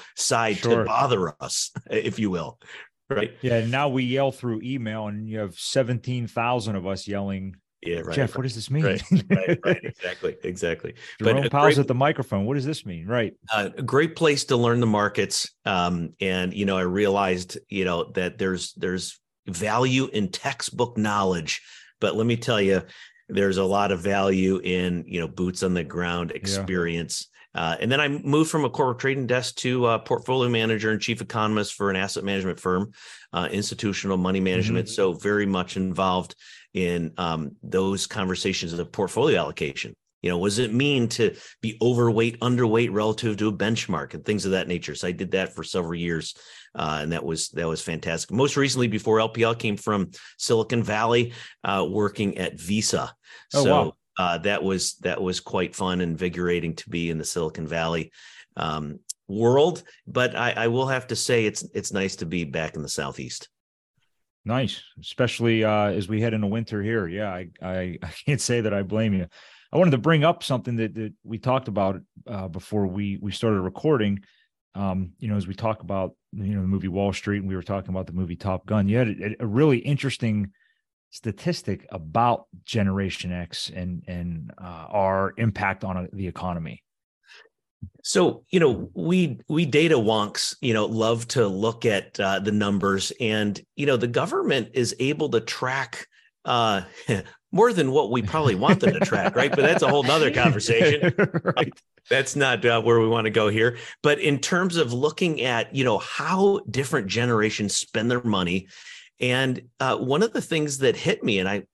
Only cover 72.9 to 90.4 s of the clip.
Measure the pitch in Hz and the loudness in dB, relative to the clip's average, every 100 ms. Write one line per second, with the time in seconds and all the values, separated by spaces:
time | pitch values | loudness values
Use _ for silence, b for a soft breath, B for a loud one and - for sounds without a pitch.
72.9 | 98 101 98 101 - 113 101 90 - 156 | -2 -4 -4 -6 -2 0 2 0 -2 2
73.9 | 131 104 98 b b b _ _ 98 98 | 2 2 -2 b b b _ _ -6 -4
74.9 | 95 87 - 110 104 90 95 110 107 85 | -2 -6 -6 -4 -2 -2 -4 -4 -4 -4
75.9 | 95 92 - - 104 98 101 92 98 95 | -4 -4 -8 -16 -8 -4 -2 0 0 0
76.9 | 92 101 95 104 101 98 92 85 98 92 | 0 0 -2 -2 -4 -2 -6 -4 -6 -4
77.9 | 92 87 87 87 87 101 92 - 107 98 | -6 -4 -4 -4 -4 -4 -4 0 2 4
78.9 | 117 113 - 104 104 113 113 151 120 143 | 4 2 0 -6 -4 -2 4 4 4 2
79.9 | 143 139 - 113 104 98 _ _ _ _ | -2 -2 -2 -2 0 -2 _ _ _ _
80.9 | _ _ - 113 - 175 170 - 95 - | _ _ -10 -8 -4 -4 -4 -4 -6 -8
81.9 | 92 78 117 120 113 - 90 - 113 98 | -14 -2 2 4 2 -4 -18 -4 0 2
82.9 | 95 95 - 87 90 85 - - 92 90 | 2 -2 -4 -6 -6 -8 -10 -10 -8 -6
83.9 | 87 - 87 87 82 62 - 90 82 80 | -6 -8 -8 -6 -8 -10 -14 -16 -14 -4
84.9 | 104 95 95 98 - 113 98 98 95 95 | 2 2 2 0 0 -2 0 -2 -2 -4
85.9 | 92 90 95 92 - 90 85 80 - _ | -4 -6 -6 -8 -6 -6 -4 -8 -12 _
86.9 | _ _ _ B B B _ _ - - | _ _ _ B B B _ _ -20 -20
87.9 | _ - 190 170 - - 180 147 113 95 | _ -2 4 4 2 0 4 4 2 -4
88.9 | - 165 185 160 120 - 160 160 147 165 | -4 0 2 2 -2 -2 0 4 4 6
89.9 | 139 107 110 104 - | 4 4 2 0 -2